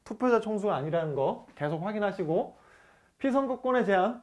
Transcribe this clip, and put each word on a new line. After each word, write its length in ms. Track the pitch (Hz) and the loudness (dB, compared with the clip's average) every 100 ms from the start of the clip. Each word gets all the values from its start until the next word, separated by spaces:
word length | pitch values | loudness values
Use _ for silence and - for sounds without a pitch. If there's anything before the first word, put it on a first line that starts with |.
투표자 380 | - 226 254 233 | -14 -2 2 2
총수가 340 | 220 214 202 151 | 2 -2 -2 -2
아니라는 400 | 151 165 160 139 | 0 -2 -2 0
거 320 | 139 233 - - | 0 -2 -10 -6
계속 280 | 147 160 | -4 -4
확인하시고, 760 | 185 214 202 196 156 175 269 - - - - _ _ _ | -4 -2 -4 -2 0 0 -2 -10 -20 -20 -20 _ _ _
피선거권의 680 | 269 262 269 247 254 254 196 | 0 0 0 -2 0 2 4
제한, 360 | 190 196 240 | 4 2 -2